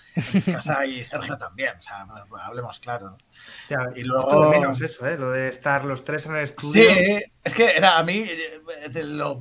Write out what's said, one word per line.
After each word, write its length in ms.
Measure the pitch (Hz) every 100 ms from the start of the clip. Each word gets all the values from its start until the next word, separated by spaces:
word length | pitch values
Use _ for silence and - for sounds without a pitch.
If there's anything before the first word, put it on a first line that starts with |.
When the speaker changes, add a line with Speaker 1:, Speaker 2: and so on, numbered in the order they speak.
| - 170
Speaker 1:
en 260 | - 190
Speaker 2:
<laughs> 140 | - 143
Speaker 1:
casa 300 | - 139 135
y 180 | 127
Sergio 340 | 113 147 - 143
también. 360 | - 113 131 -
O 40 |
sea, 260 | - 101 98 104 98 107 113
hablemos 340 | 120 123 -
claro, 300 | 120 120 95
¿no? 80 | 104 _ - - - -
Speaker 3:
Ya, 100 | 139 123
Speaker 1:
Y 60 | 123
Speaker 3:
echo 80 | 127
Speaker 1:
luego 380 | 131 131 151 151
Speaker 3:
de 120 | 151
menos 220 | 139 131
eso, 260 | 156 - 143
¿eh? 120 | 165
Lo 140 | 127
de 180 | 131 131
estar 340 | 127 147 139
los 220 | 139 131 -
tres 220 | 147 156
en 100 | 156
el 60 |
estudio. 460 | 143 - 147 190 226
Speaker 1:
Sí, 280 | 190 190 208 - _
es 100 | -
que 220 | 226 226 160
era, 220 | 190 165
a 60 |
mí, 160 | 165 202
eh, 720 | 214 165 156 156 165 151 147
te-, 140 | 151
lo, 340 | 147 151 147 131